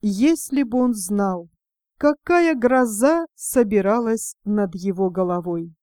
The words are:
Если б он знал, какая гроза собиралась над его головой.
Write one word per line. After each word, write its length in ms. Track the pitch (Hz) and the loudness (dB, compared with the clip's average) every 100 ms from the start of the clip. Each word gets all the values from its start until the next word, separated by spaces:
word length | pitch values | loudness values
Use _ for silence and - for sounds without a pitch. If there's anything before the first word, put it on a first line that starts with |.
Если 600 | 208 196 269 330 - 269 | -2 0 2 2 -2 -2
б 140 | 262 240 | 0 0
он 160 | 247 | 0
знал, 560 | 226 180 202 196 180 170 _ _ _ _ _ | 0 -4 -2 -2 -4 -8 _ _ _ _ _
какая 580 | 294 294 - 349 339 294 | 0 0 0 2 2 2
гроза 680 | 233 262 247 202 262 330 330 _ | 2 2 2 2 2 2 -2 _
собиралась 1000 | - - 233 208 190 226 233 226 - - - | -4 0 2 2 2 0 0 -4 -6 -12 -4
над 280 | 208 202 175 | -2 -2 -4
его 340 | 185 180 190 | -6 -2 -2
головой. 640 | 175 185 180 175 170 170 - | 0 -2 -2 -4 -6 -6 -14